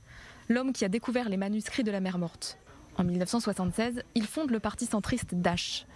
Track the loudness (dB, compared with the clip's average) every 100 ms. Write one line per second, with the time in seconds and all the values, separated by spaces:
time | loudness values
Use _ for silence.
0 | -12 -20 -18 -14 2 2 2 0 2 0
1 | 0 0 2 0 0 -2 -2 0 0 2
2 | 0 0 -2 -4 -12 -12 -20 -20 -14 0
3 | 2 2 2 2 0 0 0 2 -2 -2
4 | -2 -2 0 0 0 2 0 -2 -2 0
5 | 0 -2 0 2 2 2 -2 -6 -10